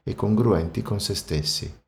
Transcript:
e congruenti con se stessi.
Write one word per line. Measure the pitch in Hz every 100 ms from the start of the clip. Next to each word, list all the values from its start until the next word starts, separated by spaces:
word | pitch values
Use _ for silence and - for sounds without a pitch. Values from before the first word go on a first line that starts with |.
e | -
congruenti | - 104 107 117 87 82 113
con | - 101
se | -
stessi. | 98 - 78 151 - - -